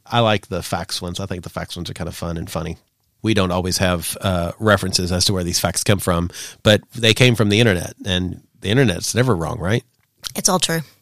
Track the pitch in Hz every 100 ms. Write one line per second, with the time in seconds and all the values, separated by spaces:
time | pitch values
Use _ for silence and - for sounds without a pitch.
0 | - 120 113 107 - 90 - 90 90 -
1 | 87 87 95 90 - - 82 - 85 -
2 | 85 - 87 82 82 82 80 82 _ _
3 | _ _ 110 104 92 90 90 87 92 90
4 | 80 - 98 90 87 - 110 101 92 -
5 | 87 90 - 92 85 - 90 - - 101
6 | 95 85 87 - - - 113 104 - 117
7 | 113 110 127 117 104 104 120 87 - -
8 | 107 90 92 92 - _ 95 120 127 85
9 | - 110 131 92 107 - 87 113 - _
10 | _ _ - - 196 185 - 165 143 _